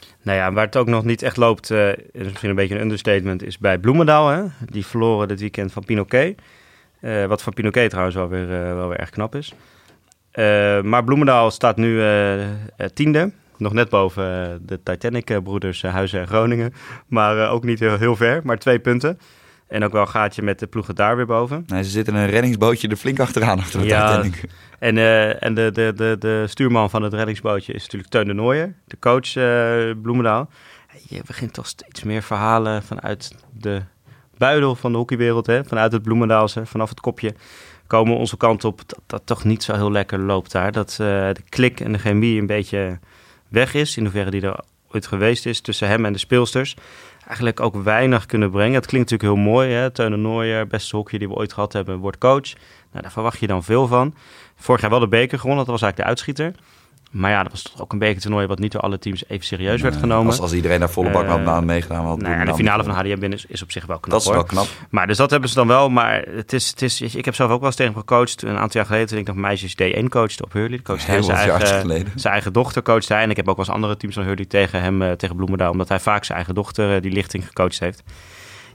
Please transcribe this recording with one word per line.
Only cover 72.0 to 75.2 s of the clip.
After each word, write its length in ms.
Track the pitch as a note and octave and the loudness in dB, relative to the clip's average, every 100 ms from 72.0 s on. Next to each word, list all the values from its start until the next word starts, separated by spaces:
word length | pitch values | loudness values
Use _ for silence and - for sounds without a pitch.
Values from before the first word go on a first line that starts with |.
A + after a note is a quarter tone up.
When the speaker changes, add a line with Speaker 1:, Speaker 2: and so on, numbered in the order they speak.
| G2 B2+ | -2 -2
Speaker 1:
zijn 120 | A2 | 0
eigen 200 | G2+ G#2 | 0 0
dochter 300 | G2+ B2 - | 0 0 -2
coachte 300 | A2+ A2+ - | 2 2 4
hij. 80 | G#2+ | 2
En 80 | A2 | 2
ik 60 | G#2 | 0
heb 120 | F#2+ | -2
ook 80 | F#2+ | -2
wel 80 | |
eens 100 | F#2+ | -2
andere 220 | G#2+ G#2+ G#2 | -2 -2 -4
teams 180 | G2+ | -6
van 100 | G2+ | -6
Hurley 200 | F#2+ G2 | -4 -4
tegen 360 | F#2+ G2+ F#2+ F#2 | 0 2 2 0
hem, 220 | F2+ F#2+ | 0 0
eh, 80 | F#2 | 0
tegen 240 | F2 | -2